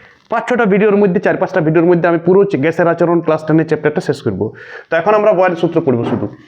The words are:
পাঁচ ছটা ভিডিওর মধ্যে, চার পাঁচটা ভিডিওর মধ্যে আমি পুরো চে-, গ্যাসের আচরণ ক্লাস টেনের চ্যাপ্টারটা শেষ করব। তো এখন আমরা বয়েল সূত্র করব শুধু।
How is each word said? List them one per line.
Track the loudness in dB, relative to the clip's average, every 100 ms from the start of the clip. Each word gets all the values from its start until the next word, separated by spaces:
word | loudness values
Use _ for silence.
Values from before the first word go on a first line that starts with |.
| -20 _ -8
পাঁচ | -6 -2
ছটা | 0 2
ভিডিওর | 2 2 2
মধ্যে, | 2 2
চার | 0 -2
পাঁচটা | -2 -2
ভিডিওর | 0 2 2
মধ্যে | 2 2
আমি | 0
পুরো | 2 2
চে-, | 2 0
গ্যাসের | -2 0 0
আচরণ | 0 0 0
ক্লাস | 0 -2
টেনের | 0 0 0
চ্যাপ্টারটা | -2 -2 -2
শেষ | -4 -4
করব। | -4 -4 -6 -8 -18 -20 -6
তো | -4
এখন | 0
আমরা | 2 2
বয়েল | 2 0 0
সূত্র | -2 0
করব | 0 -2
শুধু। | -2 -4 -6 -10